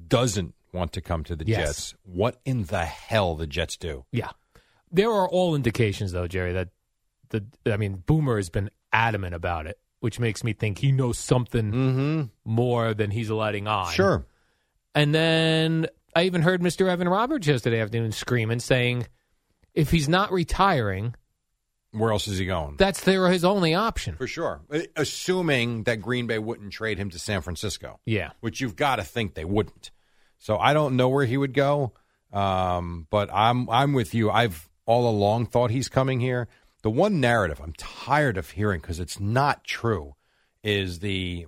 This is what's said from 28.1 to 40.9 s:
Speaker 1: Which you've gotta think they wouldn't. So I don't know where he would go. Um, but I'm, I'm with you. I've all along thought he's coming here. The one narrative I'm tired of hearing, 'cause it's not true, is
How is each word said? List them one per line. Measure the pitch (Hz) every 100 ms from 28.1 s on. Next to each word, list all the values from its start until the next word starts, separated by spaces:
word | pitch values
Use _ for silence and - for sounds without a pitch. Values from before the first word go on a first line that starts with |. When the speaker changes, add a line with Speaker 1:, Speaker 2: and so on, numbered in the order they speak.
| 107 80 -
Speaker 1:
Which | 113 -
you've | 127 -
gotta | 143 117
think | 90 120 104
they | -
wouldn't. | 82 104 95 - - - _ _ _ _
So | - 104
I | 113
don't | 151 147 127
know | 127
where | 139
he | 127 135
would | 139
go. | 131 139 143 127 - _ _ _
Um, | 101 98 92 92 90 87 85 82
but | 104 101
I'm, | 98 113 123 123
I'm | 117 143
with | 135 107
you. | 120 104
I've | 101 120 85 - _ -
all | 120 120
along | 107 101 113 113
thought | 123 120
he's | 127 117
coming | 131 135 131
here. | 127 123 120 _ _ _
The | 110
one | 120 208 175
narrative | 123 117 87 73
I'm | 78
tired | - - - - 147 139 92
of | 82
hearing, | 95 104 90
'cause | - 85
it's | 87 -
not | 101 123 143 -
true, | - - 120 95 71 - _ _ _ _
is | 107 101 95